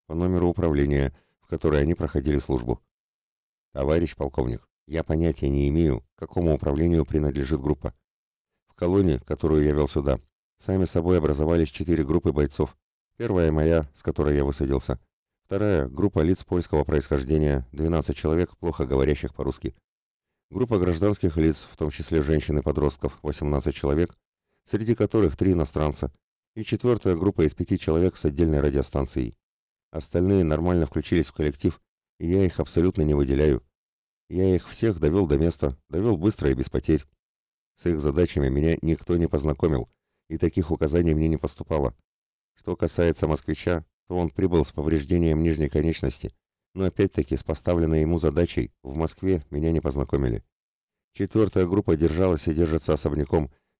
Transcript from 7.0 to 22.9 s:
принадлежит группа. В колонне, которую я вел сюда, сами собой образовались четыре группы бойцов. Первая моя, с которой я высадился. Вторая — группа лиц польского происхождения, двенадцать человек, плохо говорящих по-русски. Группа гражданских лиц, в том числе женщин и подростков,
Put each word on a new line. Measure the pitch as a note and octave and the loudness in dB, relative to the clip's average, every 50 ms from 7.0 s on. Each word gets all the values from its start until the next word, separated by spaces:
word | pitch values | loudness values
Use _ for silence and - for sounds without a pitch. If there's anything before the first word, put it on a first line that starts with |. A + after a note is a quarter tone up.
| C#2+ | 2
принадлежит | - - D2+ D2+ D2 C2 C#2+ C2+ C2 D#2 C#2+ | 0 0 0 0 0 -2 -2 -2 -2 -4 -2
группа. | C2 C#2+ D2 - - G1+ - _ _ _ _ _ _ _ _ _ _ _ _ _ _ | -2 -2 -4 -4 -6 -10 -12 _ _ _ _ _ _ _ _ _ _ _ _ _ _
В | _ _ | _ _
колонне, | - F2+ F2 F#2 G2+ G2 F2 C#2+ B1 | -4 -2 0 2 2 2 2 0 -2
которую | - - - - - D#2 D#2 D#2 D2 | -4 -6 -6 -2 0 2 2 4 4
я | D2 | 4
вел | D2 D2+ D2 | 2 2 0
сюда, | C#2 - D#2 C#2 C#2 C2 B1 - _ _ _ _ _ _ | 0 0 -2 0 0 -2 -2 -4 _ _ _ _ _ _
сами | _ - - F#2+ F#2+ F#2 | _ -6 -4 -2 0 0
собой | E2+ - F2+ E2 F2 F#2 F2 | 0 0 0 2 2 2 4
образовались | D2+ D2+ D2+ C#2 D2+ D#2 E2+ E2+ D#2+ D2+ | 2 2 0 0 0 2 2 2 0 0
четыре | - - D#2+ F2 E2+ D#2 D2 | -2 -6 -2 0 0 0 0
группы | C2+ D#2+ F2 - F2+ | 0 0 0 0 0
бойцов. | C#2 D2 D2 C#2 - - D2+ - - _ _ _ _ _ _ _ _ | 0 2 0 0 0 -2 -4 -4 -4 _ _ _ _ _ _ _ _
Первая | - A#2 A2+ G2+ F2+ E2+ D#2+ | -8 -4 -2 0 2 2 4
моя, | D#2 D#2 D2+ D#2+ E2 E2 D2+ D2 - | 4 4 4 4 4 2 0 -2 -8
с | - | -8
которой | - - D#2 - D2+ D2 D2 | -8 -4 -2 0 0 2 2
я | C#2+ C#2 | 2 2
высадился. | C#2 C#2 - C#2+ C2 C#2 C2 - - B1 - - _ _ _ _ _ _ _ _ | 0 -2 -2 -2 -2 -2 -2 -2 -4 -8 -8 -10 _ _ _ _ _ _ _ _
Вторая — | _ F#2+ G2 G#2+ G#2 F#2+ D#2+ C2+ B1+ | _ -4 -2 0 2 2 2 0 -2
группа | C2 D2 F#2 G2+ - - | -2 -2 -2 0 2 2
лиц | D#2 E2+ F#2+ - - | 2 2 0 -2 -2
польского | - F#2 F2+ E2 - - D2+ C#2+ | -4 -4 -4 -2 0 0 0 0
происхождения, | - D#2 D2 C2+ - D2 C#2 C2 C2 D#2 D#2 D2+ D2 C#2+ C2+ B1 - | 0 0 -2 0 0 -2 -2 0 0 0 2 2 2 2 0 -4 -6
двенадцать | - C#2 D#2 D#2+ E2+ D#2+ - - D#2 | -6 -4 -2 0 0 0 -2 -2 -6
человек, | - - D#2 D#2+ E2+ F2+ - - | -4 -2 0 0 0 0 -2 -6
плохо | _ - E2+ D2+ - C#2 | _ -8 -6 -4 -4 -4
говорящих | B1 C2+ C2+ C2+ C#2 D2 - - - - | -2 0 2 2 2 0 -2 -4 -8 -8
по-русски. | - C2 C2+ C2 - - B1 - _ _ _ _ _ _ _ _ _ _ _ _ _ _ _ | -6 -6 -6 -6 -6 -8 -10 -10 _ _ _ _ _ _ _ _ _ _ _ _ _ _ _
Группа | D2+ F#2+ B2 A#2 A#2 F#2+ | -6 -6 -2 0 0 2
гражданских | F2+ F2+ F2 D#2+ G2 G#2 G#2 - - F2+ D#2 | 2 2 2 2 0 0 0 0 -2 0 2
лиц, | E2+ D#2+ E2 D2+ - - - | 2 2 2 2 0 -6 -14
в | - | -8
том | - E2 D2+ | -6 -6 -6
числе | - - - - E2 D#2+ | -6 -8 -6 -2 0 0
женщин | C#2+ C#2+ D#2+ D2+ - - D2+ D2 | 2 2 0 0 0 0 -2 -2
и | |
подростков, | C2 D2+ C#2 D2+ D2 C#2+ | -2 -2 0 0 0 -2